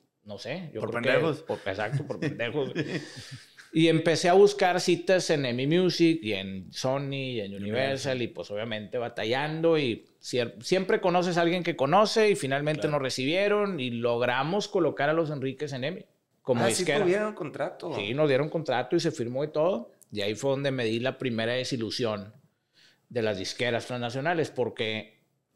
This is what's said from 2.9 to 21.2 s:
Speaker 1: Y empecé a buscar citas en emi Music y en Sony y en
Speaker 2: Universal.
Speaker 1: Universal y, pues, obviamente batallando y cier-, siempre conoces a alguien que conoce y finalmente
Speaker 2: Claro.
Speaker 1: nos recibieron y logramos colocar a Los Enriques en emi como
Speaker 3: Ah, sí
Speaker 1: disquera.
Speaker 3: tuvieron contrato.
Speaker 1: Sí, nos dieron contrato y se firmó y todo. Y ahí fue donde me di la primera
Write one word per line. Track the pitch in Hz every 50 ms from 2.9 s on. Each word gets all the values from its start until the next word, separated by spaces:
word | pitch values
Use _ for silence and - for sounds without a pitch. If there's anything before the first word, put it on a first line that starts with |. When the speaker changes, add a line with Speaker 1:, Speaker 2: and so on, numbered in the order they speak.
| 95 156 - - - 123 - - 135 - - - _ - - - -
Speaker 1:
Y | 160 165 165
empecé | 160 156 160 170 156 156 - 175
a | 175
buscar | 196 202 202 202 - 190 180 175 180
citas | - 190 175 165 - - 185 180 - -
en | 165 147 135
emi | 123 120 123 135
Music | 143 165 180 185 175 - - 170 165 165 160
y | 107 107 101
en | 95 95 95 95 95 87 -
Sony | - - - 131 135 139 143 139 139
y | 135 135 127 123 113
en | 98 98 98
Speaker 2:
Universal. | 98
Speaker 1:
Universal | 101 101 110 127 135 139 135 131 - 143 131 123
y, | 117 101
pues, | - 87 87 -
obviamente | 104 104 113 117 110 107 107 - - 123
batallando | 117 120 - - 110 110 120 135 147 151 156 160 160 165 160 156
y | 143 120 104 - - _ _ _
cier-, | - - - 123 123 - - 110
siempre | - - 185 190 190 - 220 -
conoces | - 180 170 180 175 185 170 175
a |
alguien | 170 170 180 180 165
que | 175 147
conoce | - 131 139 170 202 214 - - 226 214 208
y | 196
finalmente | - 147 131 135 143 147 151 156 147
Speaker 2:
Claro. | - 156 151 143
Speaker 1:
nos |
recibieron | 131 127 - 131 127 139 165 190 202 208 208 208 208 196 185 147
y | 127 123
logramos | 120 117 120 120 120 117 123 123 120 131 139 156 190 208 - -
colocar | - 190 165 143 135 - 139 147
a |
Los | 156 165 165 147
Enriques | 151 135 127 135 127 - 151 143
en | 139 123
emi | 127 151 190 190 - _ _ _ _ _ _ _
como | - - 123 120
Speaker 3:
Ah, | - -
sí | - - 180
Speaker 1:
disquera. | 160 143 -
Speaker 3:
tuvieron | 196 175 185 208 214 214 208
contrato. | - 175 135 - - 143 180 - - - 175 135
Speaker 1:
Sí, | 107 101 101 123
nos | 147 156 147
dieron | 127 131 151 156
contrato | - 170 147 - 123 120 - - 180
y | 170
se | 156 160
firmó | 156 - 117 120 123 135
y | 151 156
todo. | - 151 156 180 208 233 233 - _ _ - -
Y | 101 104
ahí | 98 104 110
fue | - 139 139
donde | 135 135 139 139
me | 135 127 117
di | 110 113 117
la | 120 131 131
primera | -